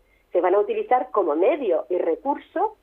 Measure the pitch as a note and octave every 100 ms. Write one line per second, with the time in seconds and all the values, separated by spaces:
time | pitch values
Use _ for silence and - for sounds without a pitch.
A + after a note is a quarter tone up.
0 | _ _ _ F3+ F3+ G3+ G#3 G#3+ G#3 B3+
1 | B3+ G#3+ E3+ D3+ G3+ D#4 A#3 D#3 - F3+
2 | E3 - C#4 D4 - D#4+ G#4+ -